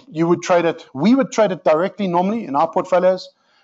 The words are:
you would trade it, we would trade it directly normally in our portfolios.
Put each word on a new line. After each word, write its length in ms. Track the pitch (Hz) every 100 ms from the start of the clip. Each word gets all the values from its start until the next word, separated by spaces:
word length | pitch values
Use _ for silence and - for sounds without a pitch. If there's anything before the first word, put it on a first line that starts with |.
| -
you 160 | 156 170
would 140 | 170
trade 240 | - 180 165
it, 200 | 160 -
we 220 | 131 170 262
would 160 | 254
trade 200 | - 214
it 120 | 180
directly 440 | - 156 190 - 196
normally 380 | 170 185 226 185
in 100 | 139
our 140 | 160
portfolios. 600 | - 175 180 180 185 - _ _ _